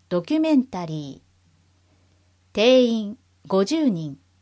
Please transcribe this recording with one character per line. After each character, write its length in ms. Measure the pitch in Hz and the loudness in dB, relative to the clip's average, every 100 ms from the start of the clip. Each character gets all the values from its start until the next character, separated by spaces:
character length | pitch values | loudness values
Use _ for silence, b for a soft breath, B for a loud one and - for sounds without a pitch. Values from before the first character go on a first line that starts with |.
| _ | _
ド 140 | 180 | -4
キ 160 | 170 311 | -2 -2
ュ 20 | |
メ 160 | 320 285 | 2 2
ン 80 | |
タ 200 | 254 185 | 0 -6
リ 380 | 165 156 139 - | -10 -10 -12 -16
ー。 1300 | _ _ _ _ _ _ _ _ _ _ _ _ _ | _ _ _ _ _ _ _ _ _ _ _ _ _
定 320 | - 233 254 | 0 4 6
員 320 | 240 226 208 214 _ _ - | 4 0 -6 -12 _ _ -4
五 180 | 190 | -2
十 240 | 196 320 285 | 0 0 0
人、 300 | 170 156 135 _ _ | -2 -6 -12 _ _